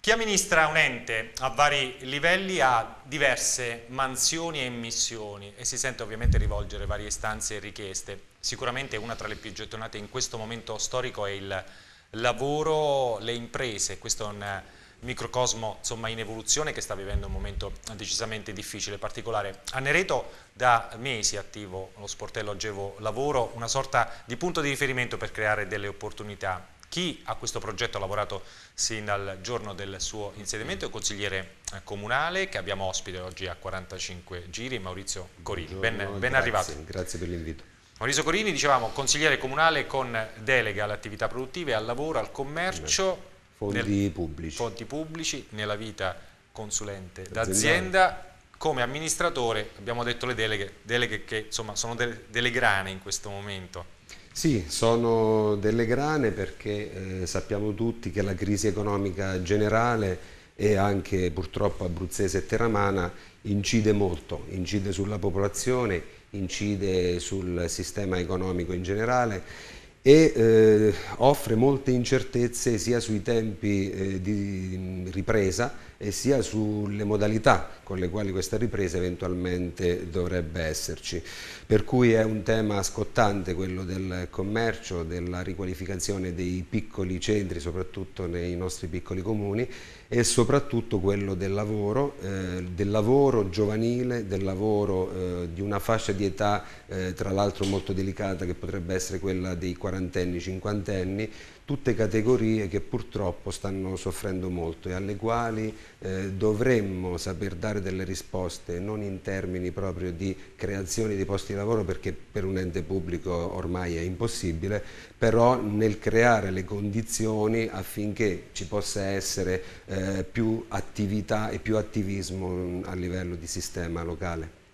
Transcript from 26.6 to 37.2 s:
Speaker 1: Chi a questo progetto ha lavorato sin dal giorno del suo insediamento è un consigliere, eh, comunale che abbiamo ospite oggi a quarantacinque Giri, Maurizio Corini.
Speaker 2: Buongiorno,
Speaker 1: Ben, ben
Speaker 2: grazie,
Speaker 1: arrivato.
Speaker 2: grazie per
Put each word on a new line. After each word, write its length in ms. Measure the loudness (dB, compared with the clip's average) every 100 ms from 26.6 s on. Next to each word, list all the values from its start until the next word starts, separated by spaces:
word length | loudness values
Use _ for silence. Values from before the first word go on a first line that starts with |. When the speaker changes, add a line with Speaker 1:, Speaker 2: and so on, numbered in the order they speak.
| -8 -20 -10
Speaker 1:
Chi 300 | -4 -4 -6 -8
a 80 | -6
questo 240 | -4 -6
progetto 360 | -6 -4 -2 -2
ha 60 |
lavorato 420 | -2 -2 -2 -6 -10 -20 -18
sin 320 | -4 -4 -2 -2
dal 320 | -2 -2 -8
giorno 340 | -6 -6 -6
del 220 | -8 -8 -8
suo 320 | -8 -6 -10 -10
insediamento 480 | -8 -6 -6 -6
è 40 | -6
un 40 |
consigliere, 600 | -4 -6 -2 -2 -4 -6 -12 -12
eh, 60 | -12 -10
comunale 640 | -8 -2 0 0 -2 -2
che 80 | -4
abbiamo 260 | -4 -2
ospite 360 | -2 -4 -6 -8
oggi 280 | -10 -8 -8
a 80 | -6
quarantacinque 920 | -8 -8 -8 -8 -8 -10 -12 -12 -10
Giri, 280 | -10 -6 -6
Maurizio 520 | -6 -8 -8 -8 -10 -14
Corini. 320 | -6 -6 -6
Speaker 2:
Buongiorno, 240 | -2 -2 -2
Speaker 1:
Ben, 220 | -4 -2
ben 120 | 2
Speaker 2:
grazie, 60 | 2
Speaker 1:
arrivato. 360 | 4 2 0 -6 -8
Speaker 2:
grazie 320 | -6 -6
per 120 | -6